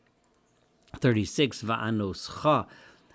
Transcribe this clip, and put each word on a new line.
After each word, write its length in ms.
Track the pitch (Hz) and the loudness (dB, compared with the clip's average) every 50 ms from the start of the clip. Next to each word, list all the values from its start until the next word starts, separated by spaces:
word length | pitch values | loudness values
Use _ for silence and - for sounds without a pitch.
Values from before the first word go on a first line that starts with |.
| _ _ _ _ _ _ _ _ _ _ _ _ _ _ _ _ _ - - - | _ _ _ _ _ _ _ _ _ _ _ _ _ _ _ _ _ -18 -8 0
thirty-six, 640 | - 127 117 107 98 - - - 147 123 - - | 2 2 4 4 2 0 2 0 0 0 0 -4
"Va'anoscha," 1080 | - 107 113 117 110 110 113 107 104 95 90 - - - - - - 156 151 123 98 - - - - - - _ _ _ | -4 -2 -2 -2 0 -2 0 0 -2 -2 -4 -6 -8 -10 -10 -2 2 2 2 2 0 -4 -10 -20 -20 -20 -20 _ _ _